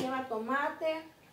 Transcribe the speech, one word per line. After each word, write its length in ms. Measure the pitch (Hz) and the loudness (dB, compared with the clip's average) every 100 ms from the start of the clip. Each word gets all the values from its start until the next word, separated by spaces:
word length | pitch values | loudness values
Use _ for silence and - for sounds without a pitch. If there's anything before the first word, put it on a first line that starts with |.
lleva 260 | 262 262 254 | 2 0 -2
tomate, 760 | 220 226 277 294 - 320 320 320 - - | -2 2 2 2 0 0 0 -4 -18 -20